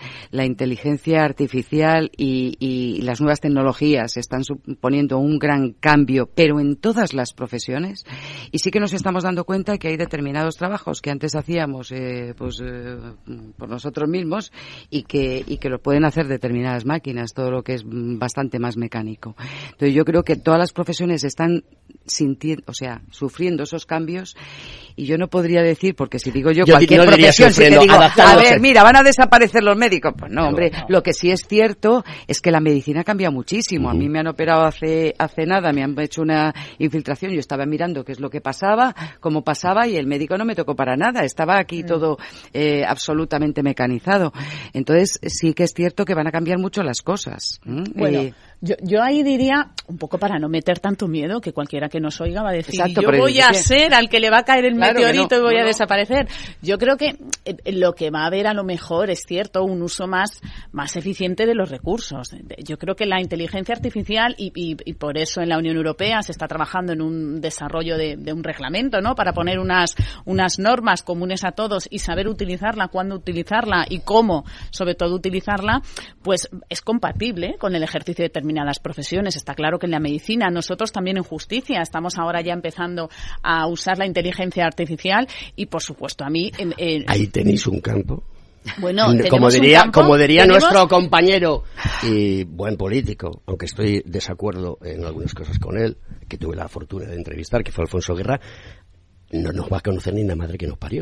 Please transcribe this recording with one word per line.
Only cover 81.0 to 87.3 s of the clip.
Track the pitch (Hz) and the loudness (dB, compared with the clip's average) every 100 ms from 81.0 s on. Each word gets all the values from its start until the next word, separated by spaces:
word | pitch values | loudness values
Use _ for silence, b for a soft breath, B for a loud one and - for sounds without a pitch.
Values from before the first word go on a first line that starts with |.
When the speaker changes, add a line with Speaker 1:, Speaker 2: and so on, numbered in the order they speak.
| 185 190 | -4 -4
Speaker 3:
en | |
justicia, | 175 156 - 233 - 208 | -6 -10 -8 -8 -4 -4
estamos | 160 160 175 170 | -4 -6 -6 -6
ahora | 165 170 | -4 -4
ya | 170 | -4
empezando | 175 165 180 175 175 160 B B B | -6 -8 -8 -8 -8 -10 B B B
a | - 165 160 | -2 0 -2
usar | 170 - 185 | -4 -4 -2
la | 190 | -2
inteligencia | 175 175 180 185 180 165 | -2 -4 -4 -6 -2 -2
artificial | - 165 165 185 208 254 B B B | -2 -6 -6 -2 -2 -2 B B B
y, | 208 | -8
por | 160 | -8
supuesto, | - 147 139 - 143 | -10 -12 -12 -10 -6
a | |
mí, | 160 208 - | -4 -4 -6
en, | 180 - | -8 -6
en | 170 156 - | -4 -2 2
Speaker 2:
Ahí | 101 | 2
tenéis | 104 | 2